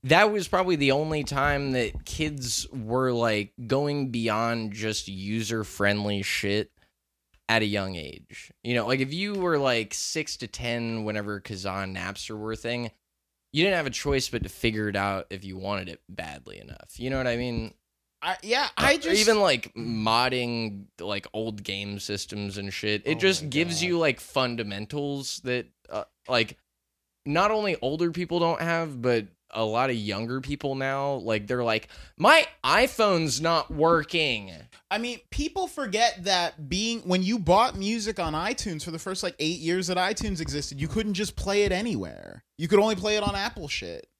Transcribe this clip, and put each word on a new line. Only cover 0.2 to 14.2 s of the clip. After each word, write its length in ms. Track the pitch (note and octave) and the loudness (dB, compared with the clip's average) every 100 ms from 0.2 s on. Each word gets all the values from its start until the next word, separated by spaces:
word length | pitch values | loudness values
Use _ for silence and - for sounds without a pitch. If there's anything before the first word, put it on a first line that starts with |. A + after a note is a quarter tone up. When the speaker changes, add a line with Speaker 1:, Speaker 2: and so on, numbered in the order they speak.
| G#3+ | 8
Speaker 1:
was 160 | G#3 F3 | 4 2
probably 300 | F3+ F3+ E3 | 2 2 4
the 160 | C#3 | 4
only 320 | C3+ D#3 D#3 | 4 2 -2
time 480 | C#3 C#3 C#3+ C#3+ C#3 | -2 0 2 2 0
that 320 | B2+ A2 - | 0 0 -2
kids 640 | - - D#3 D3 B2 - - | -10 -4 -2 -2 -4 -4 -6
were, 380 | C3+ G#2+ B2 C3 | -8 -2 0 2
like, 400 | A#2+ A#2 G#2+ G2+ - A#2 | 2 2 2 -2 -8 -2
going 440 | C3+ D3 C#3+ C3+ | 0 0 0 -2
beyond 600 | A#2 A2+ G#2+ A#2 A#2 A2 | -2 0 0 0 -2 -4
just 360 | G#2 A2 G#2 - | -4 -4 -4 -6
user-friendly 1120 | F#2+ F#2+ A2+ G#2+ A2+ G#2 - G2+ G#2 G#2 G2+ | -8 -4 -2 -2 -4 -4 0 2 2 0 -2
shit 480 | F#2+ - - G#2 - _ _ _ _ _ _ _ - | -2 -2 0 0 -2 _ _ _ _ _ _ _ 2
at 140 | A2+ | 2
a 40 | G#2+ | 4
young 300 | G2+ F#2+ F2+ | 0 -2 -6
age. 560 | C#2+ - - - - _ | -10 -12 -18 -20 -20 _
You 120 | A#2 | -2
know, 120 | A#2+ A2 | 0 2
like, 140 | C3+ | 0
if 120 | C3+ | 0
you 220 | D#3+ G3+ | -2 -4
were, 240 | G3 F3+ D#3 | -2 0 2
like, 360 | C3+ A#2 G#2 | 2 2 0
six 420 | - - D#3+ D3 - | -4 -4 -4 -6 -8
to 80 | A#2+ | -10
ten, 560 | - A#2+ A#2+ A#2 A2+ | -8 -4 -2 -2 -4
whenever 360 | G#2+ G#2+ G#2 G2+ | -4 -4 -4 -8
Kazaa 420 | - G2 F#2+ F#2+ | -8 -8 -6 -4
and 120 | F#2+ F#2 | -6 -6
Napster 420 | F2+ G2 - G#2+ | -8 -8 -10 -8
were 140 | G#2+ | -6
a 40 | A2 | -6
thing, 340 | A#2 A#2+ A#2 _ _ _ _ _ _ | -6 -4 -6 _ _ _ _ _ _
you 120 | D3 | 2
didn't 120 | F#3 F3+ | 2 2
have 100 | C#3+ | 0
a 40 | |
choice 380 | - - C#3 | -4 0 0